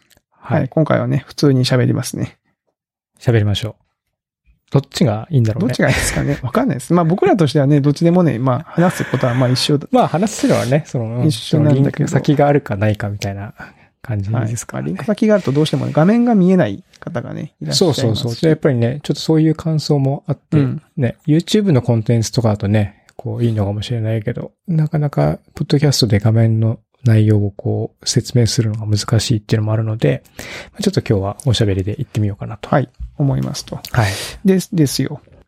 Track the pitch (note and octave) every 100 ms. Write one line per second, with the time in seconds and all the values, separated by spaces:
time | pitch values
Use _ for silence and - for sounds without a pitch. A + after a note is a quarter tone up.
0 | _ _ _ _ - C3 C3 D#3+ D3 A#2+
1 | A#2+ C3+ - - D3 C3 B2 B2+ A#2+ A2+
2 | - - B2+ - _ _ _ _ _ _
3 | _ _ - A2+ G#2 G2 G#2+ - _ _
4 | _ _ _ _ _ _ _ - - -
5 | C#3+ G#2 - C#3+ A2 B2 A#3 - C#3 -
6 | - D3+ C3+ C#3+ A#2+ A3 C4 B2+ - F3
7 | D#3+ G3 F#4+ A#3+ D3+ D3+ C3+ D3 C#3+ C#3
8 | E3+ F3+ E3 A2+ C3 B2 - - F3 -
9 | - - B2 B2+ B2 B2+ - C#3+ - B3
10 | E3+ D#3 G#3 - C4+ A#2+ A2+ D3+ - C3
11 | A2+ A#2+ D#3 A2+ - D#3+ D3+ C3 C#3 C#3
12 | C#3+ D3+ - C#3+ C#3+ C#3 - G2+ G#2+ G#2+
13 | G#2 G2+ G2+ G2 G2+ - - _ _ _
14 | - G#2 G2 A#2+ A2 A#2 - C3 C#3 F#3
15 | - G3+ G#3+ G3+ - C#3+ D#3 C#3 B2 C#3+
16 | F3 A#3+ A#3+ G#3+ F3+ F#3 A2 G2 - _
17 | - C#3+ - - - - D#3 C#3 F#3 C3
18 | B2 G#2 A#2 A#2 E3 D#3 D#3 A#2+ A#2 C#3+
19 | - C#3+ - D#3+ D#3 D#3 D#3+ D#3 - D3
20 | C3+ C#3 - C#3 _ D#3 C3 D3 - -
21 | A#2+ - - D#3 - G#3+ G3+ C3 - A2+
22 | A2 A#2 G#2+ - A2 G#2 G2 G#2+ G2+ -
23 | _ - A2+ A2+ A#2+ G#2+ G2 G#2 - A#2
24 | A2 A2+ G#2+ B2 - _ - D#3+ D3+ D#3
25 | D3 D3 D3 - _ - D3+ C#3+ D3 -
26 | A2 G#2 A#2 A2+ A2+ A2 A2 A#2 _ _
27 | A#2 A2 G#2+ G#2 G2+ - G#2+ G#2+ - _
28 | - B2 - B2 A2+ - A2 A2 G#2+ G#2
29 | - A2+ - A2 - A2 G#2+ A2 A2 A2
30 | C#3+ C3 _ - - - - - G3+ -
31 | - G2+ G2 - C3+ G#2 G#2 F#2+ F#2+ G#2
32 | - A2+ G#2 G2+ A2+ G#2+ - D3+ B2 -
33 | - - C#3 C3 C3 - - - - -
34 | G#2 G2 - - F#3+ F#3+ - E3+ C#3 -
35 | C3 C#3 _ -